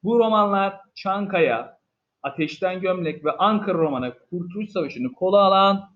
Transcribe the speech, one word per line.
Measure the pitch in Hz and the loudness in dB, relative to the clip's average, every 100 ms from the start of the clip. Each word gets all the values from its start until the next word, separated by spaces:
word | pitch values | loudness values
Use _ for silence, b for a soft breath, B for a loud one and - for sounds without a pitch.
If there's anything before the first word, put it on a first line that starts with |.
Bu | 185 233 | 0 2
romanlar | 226 214 208 202 196 196 - | 4 4 2 2 0 -4 -20
Çankaya, | - 196 196 202 190 151 113 - _ _ _ _ _ | -10 -4 -4 -2 0 2 0 -4 _ _ _ _ _
Ateşten | 139 - 151 151 185 185 | -12 -6 -6 -2 -4 -2
Gömlek | 185 185 170 - | -4 -2 -4 -4
ve | 147 | -6
Ankara | - 190 214 - 170 | 0 2 2 -2 0
romanı | 160 135 123 - _ | 0 -2 -6 -10 _
Kurtuluş | 175 175 196 208 | -10 -8 -8 -6
Savaşı'nı | 190 147 113 127 | -4 -6 -4 -8
konu | - 185 202 | -2 2 4
alan | 196 190 196 196 - | 6 6 4 2 -4